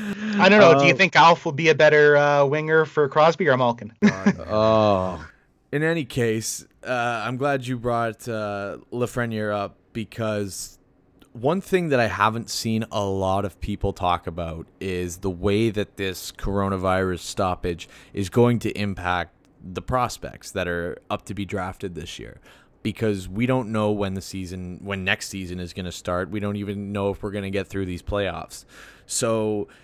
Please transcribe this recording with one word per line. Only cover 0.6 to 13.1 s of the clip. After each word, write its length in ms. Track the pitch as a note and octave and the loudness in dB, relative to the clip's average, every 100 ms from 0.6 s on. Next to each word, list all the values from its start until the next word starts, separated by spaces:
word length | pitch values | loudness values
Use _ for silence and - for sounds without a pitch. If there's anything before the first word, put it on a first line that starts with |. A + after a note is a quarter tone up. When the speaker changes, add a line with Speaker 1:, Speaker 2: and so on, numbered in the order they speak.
Speaker 1:
know. 180 | F3+ C#3 | 10 10
Do 80 | C#3 | 6
you 60 | |
Speaker 2:
Uh, 40 | C3 | 4
Speaker 1:
think 180 | F#3 D#3+ | 4 8
Alf 300 | E3 E3 E3+ | 8 6 0
will 60 | |
be 160 | C#3+ D#3+ | 0 2
a 60 | D3+ | 6
better, 400 | D3+ D3+ D3 C#3+ | 6 8 8 6
uh, 280 | D3 C#3+ C#3+ | 6 4 2
winger 400 | D3+ D#3 D#3+ D#3 | 0 2 2 2
for 220 | - C#3+ | 0 2
Crosby 400 | D#3+ D#3+ D#3+ D#3 | 6 4 4 2
or 80 | B2+ | 4
Malkin? 360 | A#2+ A#2 G#2 - | 2 0 -8 2
<laughs> 40 | G#3+ A3+ G#3 - - | 2 4 0 0 -2
Speaker 2:
Oh. 760 | G#2+ A2 A2 G#2+ F#2+ F#2 F2 D2+ _ _ _ - | 2 4 6 6 4 0 -6 -14 _ _ _ -8
In 120 | C#3+ | -4
any 220 | D#3+ E3+ B2 | -2 -2 -4
case, 600 | C3 A#2 A2+ A2 - - _ | -2 0 0 -4 -10 -14 _
uh, 400 | - B2 A#2+ A#2 A2 | -6 -2 -2 -4 -6
I'm 120 | B2+ | -4
glad 300 | C#3+ C3+ B2 | -2 -2 -4
you 100 | B2 | -4
brought, 500 | A#2+ A#2 A#2 G#2+ B2 | -2 -2 -2 -6 -8
uh, 500 | A2 G#2 G2+ G2+ C2+ - | -6 -4 -6 -8 -10 -10
Lafreniere 600 | A#2+ A#2 B2+ A#2 A2 G#2+ | -4 -4 -2 -4 -2 -2
up, 240 | G#2 G2+ _ _ | -2 -4 _ _
because 840 | A#2 G#2+ - A2 G#2 G2+ - - _ _ _ _ _ _ | -10 -10 -6 -4 -2 -4 -8 -14 _ _ _ _ _ _
one 280 | A#2 B2+ F#3 | -4 -2 -2
thing 280 | - F#3 E3+ | 0 -2 2
that 100 | B2+ | 2
I 80 | A2 | 2
haven't 440 | F#2+ G#2+ A2+ - | 2 2 2 -8
seen 340 | - A#2 A2 A2 | -6 -2 -2 -2
a 120 | G#2+ | -4
lot 400 | G2+ | -2